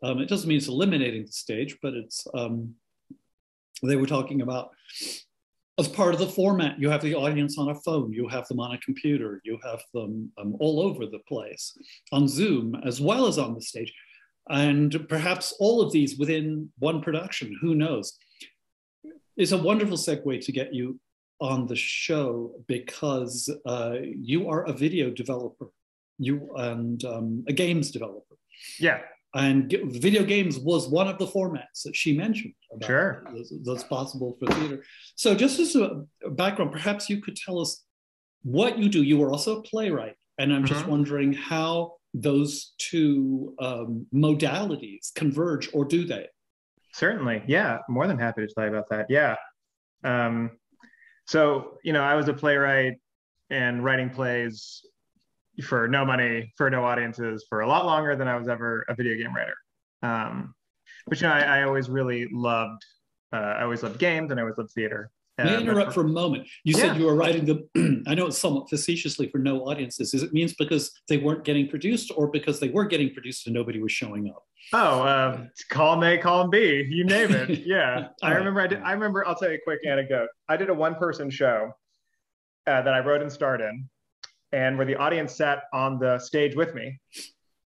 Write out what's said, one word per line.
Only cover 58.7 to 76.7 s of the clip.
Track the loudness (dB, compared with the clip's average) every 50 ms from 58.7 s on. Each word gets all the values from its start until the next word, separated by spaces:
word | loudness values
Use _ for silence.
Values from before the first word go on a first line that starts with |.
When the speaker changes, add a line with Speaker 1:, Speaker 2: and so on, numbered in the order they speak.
| -4 -4 -4 -6
Speaker 2:
a | -4
video | -2 -2 -2 -2
game | -4 -6 -6 -6
writer. | -6 -6 -6 -8 -10 -14 _ _ _ _ _ _ _
Um, | -4 -4 -2 -2 -4 -4 -6 -8 -10 -10 -14 _ _ _ _ _ _ -20 -20 -20 -8
but, | -6 -4 0
you | 2
know, | 2 4
I, | 4 4 4 4 4
I | 4
always | 2 2 0 0 -2
really | -2 -2 0 0 -2 -2 -4 -4 -4
loved, | -2 0 0 0 0 0 -2 -6 -12 -18 -20 _ _ _ _ _ _ _ _
uh, | -6
I | -4 -2 -2 -2 -2 -2
always | -2 -2 -4 -4
loved | -6 -4 0
games | 0 0 2 0 -2 -2
and | -2 -2
I | -4
always | -4 -4
loved | -6 -10 -8
theater. | _ -4 -4 -4 -4 -6 -10 -14 _ _ _ _ _
Speaker 1:
May | -2 0
I |
Speaker 2:
Uh, | 2 2
but | 2
Speaker 1:
interrupt | 2 2 2 2 2 2 0
Speaker 2:
for | 2
Speaker 1:
for | 2
a | 2
moment? | 2 0 0 0 -2 -2 -6 -10 -16 -4 0
You | 2 4
said | 4 4
Speaker 2:
Yeah. | 4 4
Speaker 1:
you | 4 4
were | 4 6
writing | 6 4 4 2 2 2
them, | 2 0 0 -2 -2 2 4 4 4 4 2 2
<clears throat> |
I | 0 0
know | 0 0
it's | 0 0
somewhat | 0 0 0 0 0 0 -2
facetiously, | -4 -2 0 0 -2 -2 -2 -4 -2 -2 -2 -2
for | 0 0
no | 2 2 0 0 -2 -2
audiences. | -4 -4 -4 -6 -6 -4 -4 -2 -2
Is | -2 0
it | 0 2
means | 2 2 2 0
because | -2 0 0 2 0 0 -2 -8 _ _
they | 0 0
weren't | 2 2 2 0 0 0
getting | 0 2 2 2 0
produced | -2 -2 0 0 0 0 -2 -4 -2
or | 0 0 0
because | 0 0 0 -2 -2 0
they | -2 0
were | 2 2 2
getting | 2 2 2 2 0 -2
produced | -4 -10 -10 -12 -8 -6
and | -4 -2
nobody | -2 -2 -2 -4 -4
was | -4 -4
showing | -2 -4 -4 -6 -6 -6 -6 -6
up? | -8 -12 -18 _ _ _ -6 0 2
Speaker 2:
Oh, | 4 4 4 4 4
uh, | 4 4 4 4 4 2 0 -4 -8 -14 _ -16 -10 -4
column | 2 4 6 6 6 6 6
A, | 6 4
column | 4 4 4 4 4 4 4
B, | 4 6 6 6